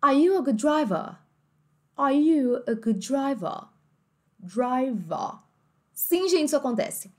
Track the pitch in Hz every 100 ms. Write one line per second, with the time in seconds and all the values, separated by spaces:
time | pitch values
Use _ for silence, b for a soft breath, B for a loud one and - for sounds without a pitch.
0 | 285 277 330 381 269 214 285 302 285 170
1 | - - _ _ _ _ _ _ _ -
2 | 277 277 302 320 254 240 - 226 226 202
3 | - 269 277 269 165 - - _ _ _
4 | _ _ _ _ 180 196 247 254 262 220
5 | 165 156 131 - _ _ _ _ _ -
6 | - 339 381 349 302 302 269 233 - -
7 | -